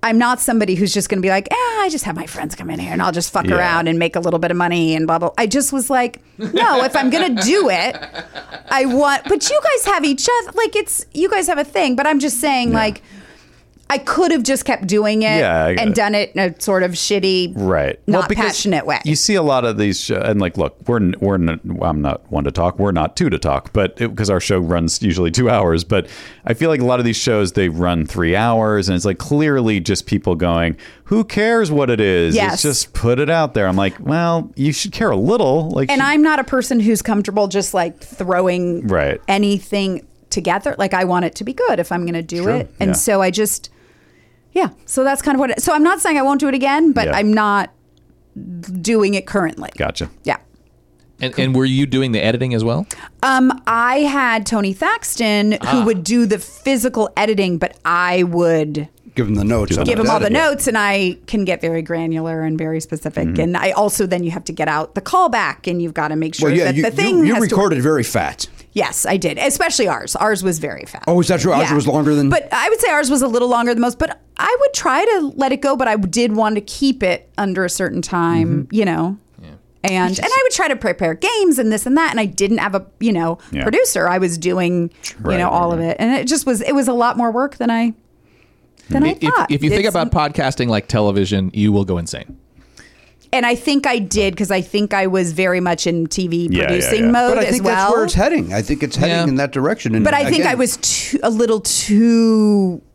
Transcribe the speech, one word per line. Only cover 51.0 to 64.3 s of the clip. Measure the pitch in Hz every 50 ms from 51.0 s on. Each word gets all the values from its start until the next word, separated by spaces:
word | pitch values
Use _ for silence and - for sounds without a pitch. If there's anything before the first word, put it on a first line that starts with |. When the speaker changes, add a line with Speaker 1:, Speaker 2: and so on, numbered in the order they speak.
| _ _ _ _
Speaker 3:
And, | - 131 127 -
and | 131 131 131
were | 127 131
you | 131 131 131 143
doing | 135 131 131 135 131 113
the | 104 76
editing | 110 117 117 127 120 123
as | 113 110
well? | 117 117 151 202 - - - - - _ -
Speaker 1:
Um, | - 269 262 262 254 262 254 262 - -
I | 226 233 233 247 254 277
had | 294 285 277 285 262 247 - 220 208
Tony | - 233 214 202 196 190
Thaxton | - 320 359 440 466 - - - - 233 214 208 208 202 214 214
who | -
Speaker 3:
Ah. | - 240 262 254 220
Speaker 1:
would | 220 226 185 165
do | 185 226 240 233
the | 202 214 190
physical | - - - - - 269 269 247 214 254 175 233 214 185 -
editing, | - 202 214 220 202 190 180 175 160
but | 185 - - - _
I | 160 170 175 180 180 180 185 180
would | 180 170 175 175 170 165 160 156 151 147 151 147 151 _ _ _ - _
Speaker 4:
Give | - 120 104
him | 107
the | 101 98
notes. | 104 120 113 101 - -
Speaker 2:
Give | - -
Speaker 1:
give | - 240 -
him | 226 220
all | 226 -
the | 214 202
Speaker 4:
Yeah. | 226 294 320 302
Speaker 1:
notes, | 285 285 - 277
and | 226 220
I | 208 202 196 196 196 180 180 - - -
can | - 214 196
get | 180 180 170
very | - 165 165 165
granular | 156 151 170 165 165 165 165 160 160 165 165 160 160
and | 160 160 156
very | 160 156 160 160
specific. | 160 - - 156 - 160 156 - - 82
Speaker 2:
Mm-hmm. | 85 -
Speaker 1:
And | 160 170 175 -
I | - 190
also, | 185 - 208 208 202 - 208 185
then | 180 165 175
you | 170